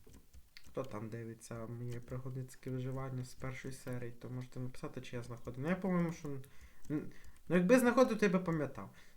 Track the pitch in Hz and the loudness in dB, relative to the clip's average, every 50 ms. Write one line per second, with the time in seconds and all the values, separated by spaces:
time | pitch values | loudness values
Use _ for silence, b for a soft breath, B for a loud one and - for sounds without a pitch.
0 | - - - - - - - - - - - - - - - - - - - 107 | -18 -20 -20 -20 -20 -18 -18 -18 -18 -18 -16 -14 -12 -10 -6 -6 -6 -4 -4 -6
1 | 113 110 113 117 117 113 113 117 - - 120 117 117 117 120 117 120 120 120 120 | -6 -6 -6 -8 -8 -8 -10 -12 -12 -10 -8 -8 -8 -8 -6 -6 -6 -6 -6 -6
2 | 120 - 131 127 - 135 127 131 127 127 - - - 131 127 127 127 135 131 131 | -6 -6 -6 -6 -6 -6 -6 -6 -8 -8 -10 -10 -8 -6 -4 -2 -2 -2 -2 -4
3 | 135 135 131 127 127 127 - - - 131 127 123 - 135 131 - - 131 123 123 | -4 -4 -4 -4 -6 -6 -8 -8 -6 -6 -6 -6 -6 -8 -8 -8 -6 -6 -4 -4
4 | 123 117 117 - - 117 127 127 127 127 - 127 127 120 - - - 147 - 139 | -4 -6 -8 -8 -8 -8 -6 -6 -6 -6 -6 -4 -4 -4 -4 -4 -4 -4 -6 -6
5 | 131 - - 123 113 117 120 120 - - 123 127 131 160 185 180 185 190 180 175 | -8 -6 -6 -6 -6 -6 -8 -8 -6 -6 -4 -2 2 2 2 2 2 2 4 4
6 | 170 165 165 - - 151 139 131 131 b b b b b b b b - 147 151 | 4 2 0 -2 -4 -4 -4 -4 -6 b b b b b b b b 0 0 0
7 | - - B B B B B B B - 156 180 180 180 247 262 240 247 233 262 | 0 -2 B B B B B B B 2 4 6 8 10 10 10 10 8 8 8
8 | 254 - 226 214 214 202 175 185 180 - 165 160 143 131 - - 98 95 b b | 8 8 6 4 4 6 6 4 4 2 2 2 0 -2 -2 -6 -10 -10 b b
9 | b b b | b b b